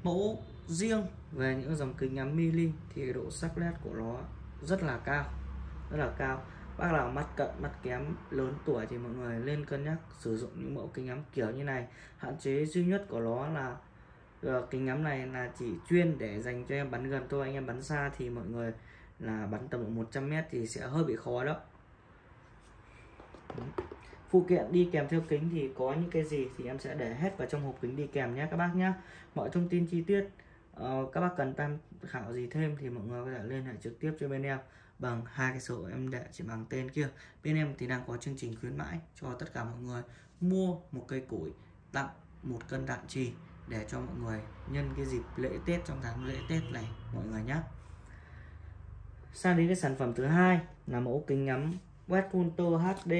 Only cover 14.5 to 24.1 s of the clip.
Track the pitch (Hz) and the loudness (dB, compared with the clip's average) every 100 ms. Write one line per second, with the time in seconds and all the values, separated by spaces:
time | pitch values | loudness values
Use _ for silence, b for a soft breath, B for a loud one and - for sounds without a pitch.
14.5 | 127 - 131 131 131 156 139 127 127 123 | 0 0 0 2 2 2 0 -2 -4 -6
15.5 | - 120 98 - 170 170 143 113 104 120 | -4 -4 -4 6 8 8 4 -2 -2 -2
16.5 | 123 123 139 139 120 131 139 127 139 135 | -4 -2 0 0 -2 0 -2 0 -2 0
17.5 | 135 127 123 - 151 143 - 123 120 98 | -2 -4 -4 -2 0 0 -2 -4 -4 -4
18.5 | 117 117 113 B B B - 113 110 104 | -2 -2 -4 B B B -8 -4 -2 -2
19.5 | 107 127 120 107 117 110 139 135 156 160 | -2 -2 -4 -2 -2 -2 -2 0 0 0
20.5 | 127 113 - - 147 156 113 - 123 135 | -2 -2 -4 -2 2 2 2 0 0 0
21.5 | 156 - - - - - - - - - | -2 -6 -20 -20 -20 -20 -20 -20 -20 -20
22.5 | - - - - B B B - - - | -20 -20 -20 -20 B B B -18 -18 -10
23.5 | - 123 - - - B | -8 -6 -6 -6 -8 B